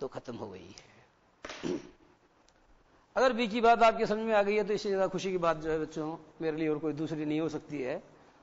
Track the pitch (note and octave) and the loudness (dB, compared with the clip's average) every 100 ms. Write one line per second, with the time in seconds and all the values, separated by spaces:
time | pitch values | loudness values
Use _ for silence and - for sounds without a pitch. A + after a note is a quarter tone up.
0 | C3 C3+ - A#2+ G#2+ F#2 F2 - - - | -8 -8 -12 -10 -10 -12 -16 -20 -20 -20
1 | - _ _ _ - - - F#3 - - | -20 _ _ _ -16 -8 -6 -6 -8 -20
2 | _ _ _ _ _ _ _ - _ _ | _ _ _ _ _ _ _ -20 _ _
3 | _ - C4 A#3 A#3+ A#3 A3+ A#3 A3+ A3 | _ 2 2 4 0 4 4 8 6 6
4 | A3 G#3+ A3+ G#3+ G3+ G#3+ G3+ G#3 G#3 F#3+ | 0 0 2 4 4 2 0 -2 0 0
5 | F#3+ F#3 F#3+ F#3 E3 D#3+ D#3 D#3+ D#3 D#3+ | 0 0 -2 0 0 0 0 -2 -2 -4
6 | D#3 D#3+ D#3 - D#3+ D#3 D#3+ D3+ D#3 D3 | -6 -8 -14 -6 -4 0 0 0 -2 -2
7 | D#3 D#3 D3+ D3+ D#3+ D3 - D3 B2+ E3 | -4 -4 -2 0 -2 -4 -8 -6 -4 -6
8 | - - - - | -10 -20 -20 -20